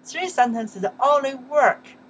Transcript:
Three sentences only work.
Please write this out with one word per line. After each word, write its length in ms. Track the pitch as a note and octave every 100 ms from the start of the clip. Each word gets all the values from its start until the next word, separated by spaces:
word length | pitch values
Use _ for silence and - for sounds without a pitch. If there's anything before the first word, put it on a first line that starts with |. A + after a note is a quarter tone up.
Three 280 | - E4 F#4
sentences 600 | - B3 A#3 A3 G3 F#3+ -
only 380 | C4+ D4 C4+ C4+
work. 640 | B3+ D4 A3+ - - -